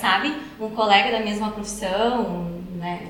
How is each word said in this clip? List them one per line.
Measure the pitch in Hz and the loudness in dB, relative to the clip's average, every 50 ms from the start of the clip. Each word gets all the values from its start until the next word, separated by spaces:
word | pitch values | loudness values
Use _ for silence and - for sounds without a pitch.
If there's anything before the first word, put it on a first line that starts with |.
sabe? | - 202 185 196 240 294 302 - - - - - | 0 2 2 2 2 0 -4 -4 -8 -12 -12 -8
Um | 220 214 | -8 -6
colega | 214 226 214 208 202 202 233 254 | -2 0 4 6 8 6 6 6
da | 233 220 220 | 2 0 0
mesma | 208 208 208 214 214 | 0 -2 -2 -2 -4
profissão, | 214 214 202 - - - 214 185 185 202 226 240 247 240 208 185 175 175 175 170 170 175 180 - 180 175 | -4 -4 -8 -8 -8 -6 -4 -2 0 2 2 2 2 2 0 0 -2 -4 -4 -6 -6 -8 -10 -10 -8 -8
né? | 170 175 175 175 - | -6 -6 -6 -6 -8